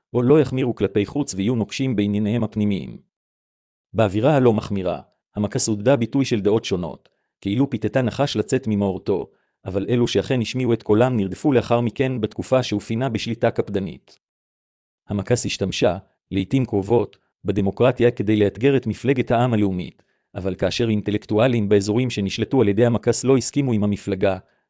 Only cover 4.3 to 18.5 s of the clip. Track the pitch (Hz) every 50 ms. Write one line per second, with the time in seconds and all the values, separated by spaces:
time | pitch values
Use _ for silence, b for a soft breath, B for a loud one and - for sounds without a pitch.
4.3 | 156 139 127 120 107 107 - - 104 98 92 90 85 69 - _ _ _ _ _
5.3 | - 104 104 101 - 127 - - 110 101 104 123 143 123 117 113 - 139 131 -
6.3 | 127 107 92 101 104 113 - - 98 90 87 78 - - _ _ _ _ _ _
7.3 | _ _ - 98 101 120 139 139 - 110 - 104 - 131 127 113 - - 139 143
8.3 | - 107 104 - 101 - - 110 107 101 101 98 92 92 - - 98 82 - -
9.3 | _ _ _ _ _ _ - 104 92 98 92 - 123 123 120 117 - 127 117 -
10.3 | 139 127 110 - - 127 127 120 117 113 - - 104 107 120 131 127 113 98 95
11.3 | 90 - - 151 135 120 - - 120 120 120 117 - - 131 131 131 123 104 104
12.3 | - - - - 127 131 123 - 107 104 - - 113 113 131 117 113 110 - 120
13.3 | 113 - - 117 117 - - - 98 98 98 90 - - _ _ - _ _ _
14.3 | _ _ _ _ _ _ _ _ _ _ _ _ _ _ _ - 104 101 92 -
15.3 | 120 117 - 98 - - 101 95 - - 127 110 85 98 - _ _ _ _ -
16.3 | - 98 98 - 131 135 127 - - 101 95 101 117 120 104 - - _ _ _
17.3 | _ _ - 104 95 104 98 98 98 - 117 127 123 - 117 120 120 - 107 98
18.3 | 110 107 101 98